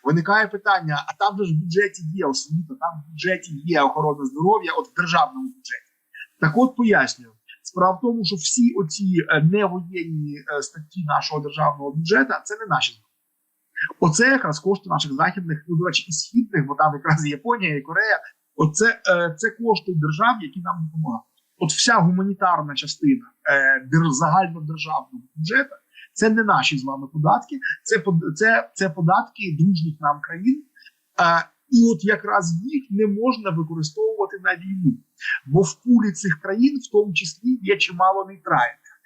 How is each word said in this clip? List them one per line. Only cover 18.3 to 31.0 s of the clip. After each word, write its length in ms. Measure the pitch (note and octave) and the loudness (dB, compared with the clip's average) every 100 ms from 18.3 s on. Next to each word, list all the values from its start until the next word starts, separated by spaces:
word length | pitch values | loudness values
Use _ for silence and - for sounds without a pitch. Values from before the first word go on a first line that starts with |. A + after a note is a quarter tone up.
| _ _ - | _ _ -2
Оце, 460 | D#3 - A3+ A3+ - | 0 4 2 2 0
е, 260 | F3+ E3+ D#3 | 2 0 -2
це 120 | A3 | -6
кошти 420 | A3 A#3 G#3+ - E3+ | -2 0 0 0 -2
держав, 400 | D3+ D3+ A#3 B3 | -2 2 0 0
які 200 | D#3 F#3+ | -6 -10
нам 140 | F3 F3 D#3+ | -8 -6 -6
допомагають. 400 | D#3+ D#3 A3+ _ _ _ _ | -6 -6 -6 _ _ _ _
От 140 | E3 | -4
вся 240 | - - A3+ | 0 2 4
гуманітарна 800 | F3 F3+ G3 G3 F#3 D#3+ D3+ C3+ | 4 2 0 0 2 2 -2 -8
частина, 500 | D3+ - D3+ B2+ - _ D3+ | -8 0 2 2 -2 _ 0
е, 280 | C#3 C3+ C3 C3 | 2 4 2 2
дер-, 200 | D#3 E3 | 2 2
загальнодержавного 1120 | C3 D3+ F3+ F#3 E3 D3+ D#3+ D#3 - - B3 - B3+ | 2 2 2 2 -4 -8 -8 -6 -6 -6 -18 -16 -8
бюджету, 400 | F3 B3+ C#4 - _ - - | -2 0 -2 -10 _ -20 -16
це 160 | - A3 | 0 2
не 140 | A3 | 4
наші 340 | G#3 D#3 B2+ C#3+ | 4 2 2 -2
з 60 | |
вами 240 | C3+ C3+ C#3 | -4 -6 -6
податки, 480 | D#3 D3+ - - C4+ - - | 0 2 2 -2 -8 -6 -6
це 160 | - A3 | -2 -2
под-, 380 | G3 E3 D#3+ D3+ | 2 0 0 0
це, 340 | A3 A3+ - | 2 2 -2
це 160 | - G3 | -4 -4
податки 680 | E3+ E3 G3 - - G3 D3+ | 0 2 2 0 -8 -6 2
дружніх 360 | F#3 F3 E3 D3+ | 2 2 -2 -2
нам 200 | D3 D3 | -2 -2
країн. 420 | - E3 G#3+ D4 - _ - _ | -6 -2 0 0 -6 _ -20 _